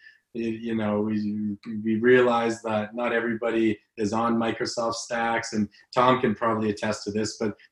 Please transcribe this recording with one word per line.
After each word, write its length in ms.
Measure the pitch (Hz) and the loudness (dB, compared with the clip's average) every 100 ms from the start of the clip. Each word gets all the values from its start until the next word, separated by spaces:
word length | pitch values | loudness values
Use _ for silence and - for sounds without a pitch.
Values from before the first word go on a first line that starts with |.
| - - _ | -20 -20 _
y-, 80 | 117 | -6
you 320 | 113 110 113 113 | -6 -6 -4 -2
know, 260 | 107 104 | 0 0
we, 560 | 107 107 104 107 107 101 117 110 | 0 -2 -2 -4 -4 -6 -8 -6
we 140 | 110 110 | -2 2
realized 600 | 120 127 123 117 117 110 | 6 6 6 4 0 -2
that 320 | 113 107 104 117 | -2 -2 -2 -4
not 160 | 120 | -2
everybody 640 | 117 117 110 117 113 110 104 _ - | 0 -2 -2 0 2 2 0 _ -4
is 160 | 104 | -2
on 240 | 113 117 113 | 0 0 0
Microsoft 560 | 113 110 117 - 117 | 0 -2 -4 -2 -4
stacks. 580 | - - 117 117 113 - | -4 -6 -4 -2 -2 -2
And 160 | 110 104 - _ | -2 -4 -6 _
Tom 280 | 127 123 123 | 2 4 4
can 140 | 123 104 | 2 0
probably 340 | 117 107 107 | 0 0 0
attest 340 | 101 110 107 | -2 -2 -4
to 80 | 104 | -4
this, 240 | 107 107 - | -4 -4 -4
but 160 | 110 - - | -6 -6 -6